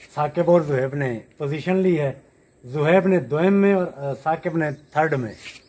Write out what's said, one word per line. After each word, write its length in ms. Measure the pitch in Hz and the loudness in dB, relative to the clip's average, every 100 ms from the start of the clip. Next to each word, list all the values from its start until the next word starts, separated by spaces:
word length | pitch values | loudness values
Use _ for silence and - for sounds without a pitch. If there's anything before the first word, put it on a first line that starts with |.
| - - | -14 -6
साकिब 340 | 147 175 165 | -4 -2 4
और 140 | 175 | 4
ज़ुहैब 320 | 147 135 131 143 | 4 -2 -2 -2
ने 300 | 135 113 - _ | -4 -4 -10 _
पोजीशन 380 | 143 151 165 190 | -6 -6 -2 0
ली 180 | 185 165 | 2 0
है। 280 | 143 131 _ _ _ _ 123 | -2 -6 _ _ _ _ -10
ज़ुहैब 420 | 147 147 185 185 | -2 4 4 4
ने 120 | 180 | 0
दोयम 340 | 123 147 185 | 0 0 2
में 220 | 202 196 196 | 4 4 2
और, 120 | 175 | -2
अ, 260 | - 139 | -6 -8
साकिब 440 | 135 160 160 180 165 | -6 -4 -4 -2 -2
ने 140 | 151 | -4
थर्ड 400 | 143 - 147 156 | -6 -6 -2 0
में, 220 | 143 113 95 - - | 0 -4 -10 -18 -20